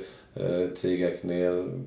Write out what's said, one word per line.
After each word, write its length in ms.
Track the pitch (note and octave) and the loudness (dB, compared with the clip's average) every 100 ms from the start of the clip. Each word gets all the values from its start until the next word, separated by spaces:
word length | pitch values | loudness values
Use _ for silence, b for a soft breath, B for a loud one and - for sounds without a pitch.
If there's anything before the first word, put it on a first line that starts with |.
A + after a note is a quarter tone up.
| B B B | B B B
ö, 320 | - F#2 F2 F2+ | -4 0 0 0
cégeknél, 1120 | - F#2 F2+ F2 F2 F2 F2 F2+ F2+ F#2 C3+ | 0 0 2 2 0 -2 2 2 2 -2 -6